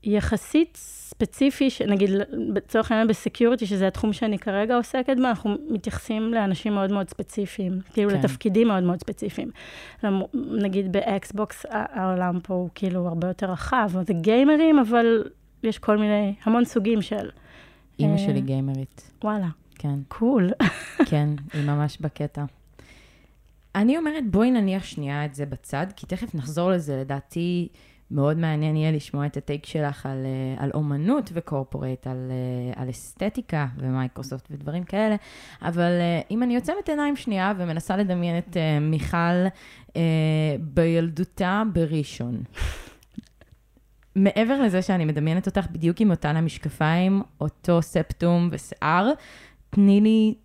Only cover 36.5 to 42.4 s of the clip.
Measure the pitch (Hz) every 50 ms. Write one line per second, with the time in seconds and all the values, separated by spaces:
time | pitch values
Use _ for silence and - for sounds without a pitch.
36.5 | 240 247 247 - 349 403 392 - 302 294 294 285 285 262 - 247 202 190 185 196
37.5 | 208 185 180 170 156 165 - - 190 196 208 185 180 175 175 170 170 170 180 -
38.5 | 170 180 160 156 151 147 151 156 160 151 - - - 170 170 170 175 180 180 190
39.5 | - - - - - - - - _ - 165 165 160 160 156 156 156 156 156 156
40.5 | 143 - 165 151 135 170 165 165 165 165 165 165 156 156 170 - _ - 196 180
41.5 | 190 208 220 220 170 170 165 147 160 156 143 - - - 123 120 123 -